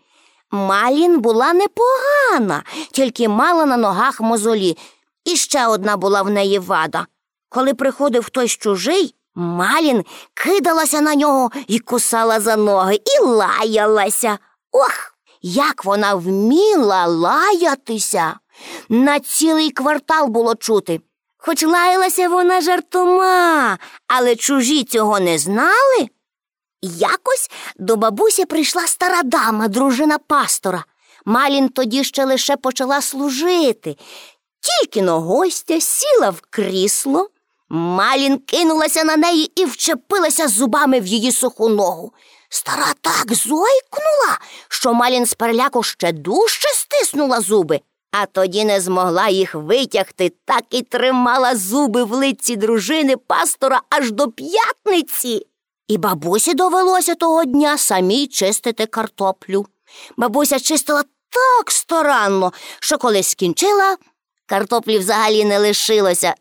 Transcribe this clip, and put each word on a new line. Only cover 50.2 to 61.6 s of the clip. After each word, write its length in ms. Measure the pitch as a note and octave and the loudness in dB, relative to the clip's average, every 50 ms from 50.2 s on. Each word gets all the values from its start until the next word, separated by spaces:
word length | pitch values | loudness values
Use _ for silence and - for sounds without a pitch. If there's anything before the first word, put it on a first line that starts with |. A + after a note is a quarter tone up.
| F#3 E3+ - _ _ | -2 -2 -4 _ _
так 180 | - C4+ A#3+ - _ | -2 -2 -2 -2 _
і 120 | - B3 | -6 -6
тримала 760 | A#3+ - - A#3+ B3 B3+ B3+ B3 B3 A#3+ B3 C4 B3+ B3 B3+ | -6 -4 -4 -2 0 0 2 2 2 2 2 2 2 0 0
зуби 480 | G#3+ F3+ F#3+ A3+ C#4+ D4 A#3+ G#3 B3 A#3+ | -2 -2 -2 0 0 0 2 0 0 0
в 80 | G3+ | 0
лиці 440 | A3+ C4 C4+ C4+ - - - - A#3+ | 0 0 0 0 -2 -4 -4 -6 -4
дружини 600 | G3 G#3+ G#3+ A#3 A3 F3+ G#3 D#4 D#4+ D4 C4+ B3+ - | -2 0 0 0 0 0 0 0 0 0 0 0 -2
пастора 640 | _ - - - E4+ - - - C4+ C4 C4+ A#3+ - - | _ -2 -2 0 0 -2 -2 -2 0 0 0 0 -2 -2
аж 220 | C#4+ D4+ C4+ A3+ | -2 -2 -2 -2
до 200 | G#3 G#3+ C#4+ A#3 | -2 -2 -2 -2
п'ятниці. 1160 | - - C4+ D#4+ F4+ A4+ A4+ - B4+ _ - G#4+ F#4+ E4+ - - - - - B3 A3+ - - _ _ _ _ _ _ _ _ - | -4 -8 -8 -2 0 0 0 0 -2 _ -2 0 0 0 0 -2 -6 -8 -6 -4 -6 -6 -8 _ _ _ _ _ _ _ _ -4
І 100 | G#3+ F3 | -4 -2
бабусі 560 | D#3+ G3+ F#3+ D3 D3 F3 F#3+ A3 - E4 F4 | 0 -2 -2 -2 -2 -2 0 0 0 0 0
довелося 600 | D4+ F#4 F#4 E4+ F#4 F#4 F#4 F#4 F#4 F4+ F4 E4+ | 2 2 2 2 2 2 2 2 2 0 0 -2
того 300 | E4+ E4+ E4 D#4+ E4 E4 | 0 0 2 2 2 2
дня 320 | B3+ B3 C#4+ D4+ D4 D4 C#4 | 2 2 2 2 2 0 0
самій 500 | - - G#3 F#3 F3+ F#3 G#3 C#4 C#4+ - | 0 0 0 0 2 2 0 0 -2 -4
чистити 580 | - - F#3+ G3 G#3+ - - A#3+ A3+ - A3 | -4 -2 -2 -2 -2 -2 -4 -4 -4 -4 -4
картоплю. 840 | A3 - A3+ A3+ G#3+ - - G3 F#3+ F#3 - - - F#3+ G3 G3+ - _ _ _ _ - - - - - - | -6 -4 -6 -6 -6 -6 -4 -2 -2 -4 -4 -6 -4 -4 -4 -4 -6 _ _ _ _ -20 -20 -20 -14 -6 -4
Бабуся 420 | A#3 A#3+ G#3 D4 D4 - C#4 B3+ | -2 0 0 0 0 0 0 -2
чистила 440 | - - D#4+ C#4+ - - D4 C#4+ C#4+ - _ _ _ _ | -2 -2 -4 -2 -2 -2 -2 -2 -2 -4 _ _ _ _
так 420 | - B4 C5 C5 B4 A#4+ | -2 0 2 4 4 2